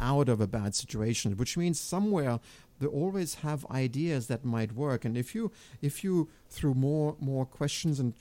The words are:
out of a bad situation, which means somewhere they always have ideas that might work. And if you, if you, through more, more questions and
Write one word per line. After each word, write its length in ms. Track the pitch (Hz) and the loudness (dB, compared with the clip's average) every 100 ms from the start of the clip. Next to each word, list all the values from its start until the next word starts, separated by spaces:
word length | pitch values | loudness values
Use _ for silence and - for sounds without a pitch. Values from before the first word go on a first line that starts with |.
out 300 | 120 143 127 | 2 4 4
of 100 | 107 | 4
a 60 | 98 | 2
bad 280 | 113 101 | 0 -2
situation, 600 | - - 110 110 113 110 98 | -4 -4 -2 -2 0 -2 -2
which 220 | 123 170 | -2 0
means 200 | 175 156 | 0 0
somewhere 600 | - 175 214 190 131 117 - - - - | -2 0 2 2 2 -2 -4 -20 -20 -6
they 60 | 143 | -2
always 500 | 143 185 196 165 - | 0 0 0 -4 -4
have 300 | 156 139 - | -4 -4 -4
ideas 580 | 131 131 131 170 139 113 | -2 0 0 0 0 -2
that 160 | 120 | -2
might 280 | 127 113 110 | 0 0 0
work. 320 | 110 147 123 | -2 0 0
And 120 | 113 120 | 0 -2
if 160 | 120 | -2
you, 180 | 220 220 - - - | -2 -4 -6 -18 -6
if 200 | 143 - | -4 -2
you, 280 | 190 175 151 - - | 2 2 0 -6 -18
through 260 | - 147 | -2 2
more, 400 | 131 135 156 151 151 | 4 4 2 0 0
more 240 | 135 131 | -2 -2
questions 560 | 127 - 147 - 160 139 | -2 -2 -2 0 0 2
and 140 | 123 - | 0 -2